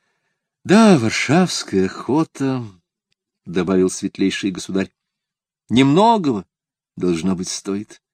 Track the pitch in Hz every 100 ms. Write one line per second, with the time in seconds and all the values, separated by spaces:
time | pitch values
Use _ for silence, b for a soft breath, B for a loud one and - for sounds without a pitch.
0 | _ _ _ _ _ _ 110 202 220 165
1 | 113 - - 160 180 - - 98 95 -
2 | - 143 160 - 135 131 113 90 _ _
3 | _ _ _ _ - 87 87 92 92 -
4 | 95 - 98 - 104 87 - 95 95 _
5 | _ _ _ _ _ _ _ 110 135 156
6 | 220 226 151 107 - _ _ _ _ -
7 | 90 85 90 90 92 - - 98 107 -
8 | _